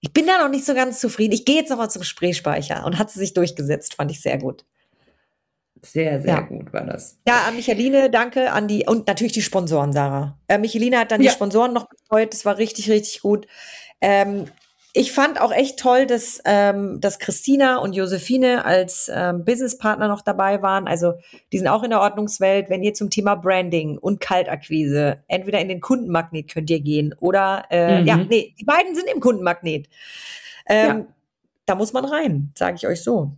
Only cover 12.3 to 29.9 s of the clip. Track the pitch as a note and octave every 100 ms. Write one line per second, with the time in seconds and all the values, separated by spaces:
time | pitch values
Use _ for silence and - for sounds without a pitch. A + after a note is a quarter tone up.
12.3 | - G3+ G3+ G#3+ - G3+ G#3+ G#3 - G3+
13.3 | G#3 - - - - - _ F#3 G3+ G3+
14.3 | G3+ D3+ _ _ _ _ - C4 - C#4
15.3 | D4+ A3+ - C4+ - B3+ B3 C4+ A#3+ A3+
16.3 | - - G3+ G3+ G3+ G3+ F#3 G3+ G3 -
17.3 | F#3 - C4+ C4+ B3+ G3 F#3+ F#3+ F#3 F3
18.3 | B3+ B3+ B3 - F#3 F#3 - - - F3+
19.3 | F3 F3 A#3+ B3+ B3 A3 G#3+ G#3+ G3+ -
20.3 | G3 G3 G3+ G3 F#3+ F#3+ E3 F3 E3+ -
21.3 | - _ - F3+ G#3 A#3+ A3 G3+ G3+ G#3
22.3 | - F#3+ G3 G3 F#3+ G3+ G3+ G#3 - G3+
23.3 | G3+ F3 F#3 F3+ E3+ D#3 D3+ - G3+ -
24.3 | F#3 F3+ D3 - D#3+ D3+ C#3+ D3 C#3 _
25.3 | F#3 F#3+ G#3 F#3 F3+ - C4 A#3 E3 E3
26.3 | D#3+ D3+ - D#3 E3 C#3+ D3+ D3+ - F3
27.3 | F#3+ G3 G3 - F3 E3+ F3+ E3 E3 F#3
28.3 | A3+ - _ G#3 D4+ F4+ E4 F#4 A4 B3
29.3 | A3 F3+ F3 E3+ D#3 D3